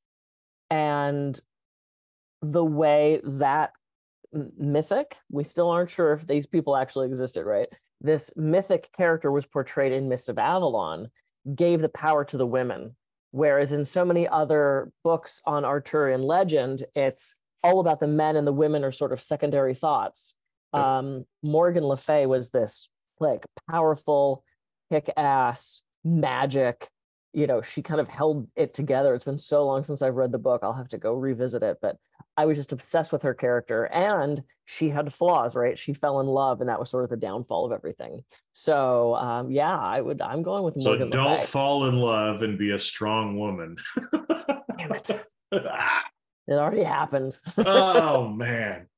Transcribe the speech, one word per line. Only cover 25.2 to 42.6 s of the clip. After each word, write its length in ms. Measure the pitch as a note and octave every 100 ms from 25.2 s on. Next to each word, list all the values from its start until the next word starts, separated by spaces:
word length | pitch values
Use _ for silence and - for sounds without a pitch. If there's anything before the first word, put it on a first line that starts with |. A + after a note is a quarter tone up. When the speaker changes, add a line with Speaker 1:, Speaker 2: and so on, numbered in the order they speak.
| C#3+ C3+ B2 A#2+ - - _ _
Speaker 1:
magic, 840 | D#3+ E3 C#3+ B2 C#3 C3+ B2+ - - _ _ _ _
you 120 | D#3 C#3+
know, 140 | A#2+
she 200 | - -
kind 180 | - D#3
of 80 | C3+
held 400 | - D#3 D3+ A2 -
it 180 | C#3+
together. 400 | - D3+ C3 C#3
It's 100 | B2 -
been 120 | C#3+
so 280 | - D3 C#3
long 180 | C3+
since 180 | C#3 C#3+
I've 140 | C3 B2
read 160 | B2+
the 60 | A#2+
book. 220 | A#2 A#2+
I'll 100 | G2+
have 140 | B2 B2+
to 80 | G2+
go 160 | G#2
revisit 480 | B2 C3+ A#2 B2+ A2+
it, 140 | G#2+ -
but 160 | G#2 - _ _ - -
I 100 | D#3
was 120 | D3
just 140 | C#3
obsessed 400 | C3 - E3+ D#3
with 100 | C#3+
her 100 | C#3+
character, 520 | B2 B2 B2 - A2+ -
and 560 | E3 G3+ G3 C#3+ C#3+ - _ -
she 240 | - D#3+
had 240 | D3 D3
flaws, 420 | - E3+ E3 A#2 B2
right? 220 | A#2+ -
She 160 | -
fell 260 | C#3 D3 C#3
in 80 | C3+
love, 340 | C3+ C3+ A#2+
and 80 | B2
that 100 | A2+
was 100 | A#2+
sort 140 | B2+
of 60 | B2
the 80 | A#2
downfall 480 | G#2 G#2 B2 E2+ A#2
of 60 |
everything. 520 | A#2 E2+ - A#1 - - _ _
So, 600 | - - D3 C3 B2 A#2+ A#2+
um, 360 | B2 A#2+ B2+
yeah, 260 | C3+ D3+ F3
I 240 | F#2+ A#2+
would, 200 | B2+ C#3+
I'm 200 | - C#3+
going 200 | E3+ G3
with 180 | F3 D3+
Speaker 2:
So 80 | C3
Speaker 1:
Morgan 180 | B2 B2
Le 40 |
Speaker 2:
don't 280 | B2+ C#3 D3+
Speaker 1:
Fay. 40 | -
Speaker 2:
fall 380 | C#3 C#3 C#3+ C3
in 100 | B2
love 460 | A#2+ A2 G#2+ G2+
and 140 | A2
be 140 | G2